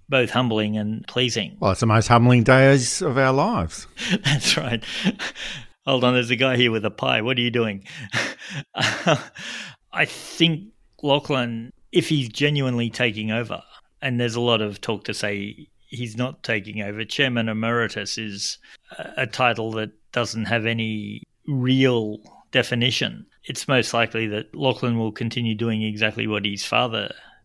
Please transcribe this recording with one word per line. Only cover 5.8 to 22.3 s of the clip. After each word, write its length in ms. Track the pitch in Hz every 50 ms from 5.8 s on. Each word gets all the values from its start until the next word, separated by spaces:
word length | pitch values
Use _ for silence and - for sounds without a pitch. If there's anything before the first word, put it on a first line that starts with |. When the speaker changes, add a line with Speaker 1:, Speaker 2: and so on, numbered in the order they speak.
| -
Speaker 1:
Hold 180 | - 135 123 123
on, 100 | 123 123
there's 160 | 123 120 117
a 60 | 127
guy 200 | 113 135 131 127
here 160 | 123 127 117
with 120 | 113 110 104
a 60 | 107
pie. 320 | - - 135 131 127 113
What 160 | 107 127 131 123
are 40 |
you 80 | 120 120
doing? 340 | 113 120 113 107 98 98 - - - - 117 - - 104 - - - - - - 190 139 - _ -
<laughs> 0 |
I 1300 | - 120 - - - - 170 147 - - - - - - - - - - - - _ _ - - 175 156
think 680 | - - - - - - - 165 165 160 165 196 220 _ _ _ _ _ -
Lachlan, 680 | - 143 139 147 - - 143 131 120 117 117 113 117 131 - _ _ -
if 160 | - 180 - -
he's 220 | 160 143 127 110
genuinely 580 | - - 143 147 151 143 135 127 120 120 117 113
taking 420 | - - 123 117 98 107 107 110
over, 320 | 110 120 117 117 90 - - _ - - _ _ _ -
and 180 | 143 135 123 120
there's 160 | 120 117 113
a 60 | 120
lot 220 | 120 120 117 107
of 180 | 107 104 98 -
talk 240 | - - 110 95 -
to 100 | - 104
say 540 | - 107 104 101 101 101 104 104 - - - _ _ _
he's 300 | - - 117 123 113 107
not 260 | 120 123 131 147 -
taking 380 | - - 113 107 92 104 98 110
over, 240 | 101 104 104 110 110
Chairman 460 | - - - 143 131 120 117 113 113
Emeritus 680 | 107 110 113 117 120 120 117 - - 107 101 - -
is 420 | 120 110 104 98 98 - - - - _ - - - _ - - -
a, 140 | - - - -
a 80 | 131
title 460 | 120 - - 127 120 113 113 113 113
that 180 | 110 110 110 - - _ _ _
doesn't 360 | - 123 117 - - 113 107
have 180 | - 117 113 107
any 580 | 113 117 117 110 110 107 107 104 104 107 113 - _ _ _ -
real 720 | 156 139 127 123 127 131 131 131 131 123 113 110 107 107 107 - -